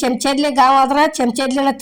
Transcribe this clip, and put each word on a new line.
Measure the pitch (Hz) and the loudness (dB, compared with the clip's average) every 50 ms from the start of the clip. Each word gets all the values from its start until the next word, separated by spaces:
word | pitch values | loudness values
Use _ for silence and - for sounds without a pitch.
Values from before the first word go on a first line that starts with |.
| - | -4
ಚಮಚದ್ಲೆ | 254 254 220 - 277 277 269 294 294 262 262 | -4 -4 -2 -2 -2 -2 0 -2 0 2 2
ಗಾವ್ | 254 262 269 277 269 | 4 4 4 4 2
ಆದ್ರ | 254 277 285 302 311 311 - | 2 2 2 0 0 0 -2
ಚಮಚದ್ಲೆನ | 254 240 226 247 269 262 254 277 277 277 262 269 | -4 -2 -2 -2 -4 -2 -2 -2 -2 -2 -2 -2